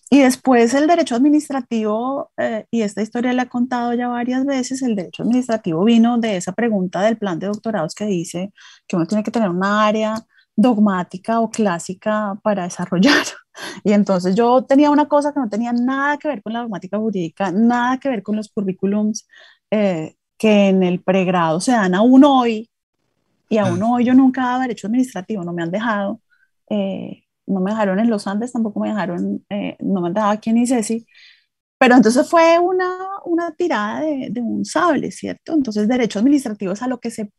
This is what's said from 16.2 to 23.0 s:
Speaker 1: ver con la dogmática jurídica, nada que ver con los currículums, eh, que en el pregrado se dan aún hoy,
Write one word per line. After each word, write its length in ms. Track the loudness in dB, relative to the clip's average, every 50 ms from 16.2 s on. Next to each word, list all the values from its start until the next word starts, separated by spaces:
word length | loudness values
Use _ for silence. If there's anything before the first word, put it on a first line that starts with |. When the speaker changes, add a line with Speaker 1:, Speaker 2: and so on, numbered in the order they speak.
| -4 -6
Speaker 1:
ver 120 | -6 -6
con 120 | -8 -8 -8
la 80 | -6
dogmática 360 | -6 -6 -8 -10 -8 -6 -6
jurídica, 540 | -4 -2 -2 -2 -4 -4 -6 -4 -4 -2 -2
nada 460 | 2 2 2 4 2 2 0 0 -2
que 100 | -2 -2
ver 160 | -4 -4 -4 -4
con 140 | -6 -6
los 100 | -6 -6
currículums, 800 | -6 _ -6 -4 -4 -4 -4 -2 -2 0 0 -2 -2 -4 -6 -12 _ _ -20 -20 _ _ _ _ _
eh, 440 | -2 -2 0 0 -2 -4 -6 -10 -14 _ _ _ _
que 320 | 0 2 4 4 4 4 4
en 140 | 4 2 2
el 180 | 0 -2 -2
pregrado 580 | -2 0 0 2 0 0 0 0 0 0 0 -2
se 140 | 0 0 0
dan 200 | 2 2 2 2
aún 280 | 2 4 6 8 8 8
hoy, 460 | 8 6 4 2 0 -2 -4 -8 -12 _ _ _ _ _ _